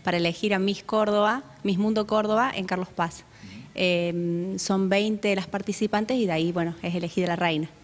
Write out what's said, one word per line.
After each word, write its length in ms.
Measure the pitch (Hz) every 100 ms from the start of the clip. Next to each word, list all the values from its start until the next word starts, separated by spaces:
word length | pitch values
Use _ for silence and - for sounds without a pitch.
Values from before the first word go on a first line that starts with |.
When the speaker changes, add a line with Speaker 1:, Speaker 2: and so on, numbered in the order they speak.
Speaker 1:
para 140 | - 175
elegir 360 | 170 170 214
a 60 | 196
Miss 240 | 196 196
Córdoba, 600 | - 220 214 208 208 247 - -
Miss 140 | 202 185
Mundo 280 | 214 214 214
Córdoba, 440 | 214 214 214 262
en 120 | - 185
Carlos 240 | 185 185
Paz. 340 | - 170 - - -
Speaker 2:
Ujú. 180 | - 143 - -
Speaker 1:
Eh, 800 | 180 175 175 175 175 170 180 190
son 320 | - 190 190
veinte 460 | 196 214 214 208 190
las 120 | 180
participantes 680 | 202 196 196 214 208 220 254
y 80 | 208
de 60 |
ahí, 180 | 160 165
bueno, 240 | 175 165 165
es 140 | 180 175
elegida 320 | 170 - 180
la 80 | 175
reina. 340 | 175 156 156 -